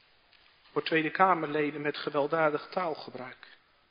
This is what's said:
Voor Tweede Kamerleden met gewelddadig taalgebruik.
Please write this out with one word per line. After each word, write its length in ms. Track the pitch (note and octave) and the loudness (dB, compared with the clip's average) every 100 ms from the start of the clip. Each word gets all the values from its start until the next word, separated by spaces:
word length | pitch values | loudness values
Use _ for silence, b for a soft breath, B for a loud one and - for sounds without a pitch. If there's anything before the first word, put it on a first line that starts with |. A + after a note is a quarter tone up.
| _ _ _ _ _ _ _ | _ _ _ _ _ _ _
Voor 120 | D3 | -4
Tweede 260 | - D#3+ D#3 | 2 2 2
Kamerleden 720 | - F#3+ E3+ D3+ D3+ D3 D3 | 4 4 4 0 0 0 -2
met 160 | D3 - | -4 -4
gewelddadig 720 | D3+ D3 D3 E3 D#3 D3 - | -2 0 0 2 2 0 -4
taalgebruik. 880 | F#3+ F3 D3 - B2+ B2+ - - - _ _ _ | -4 -4 -6 -10 -12 -14 -16 -20 -20 _ _ _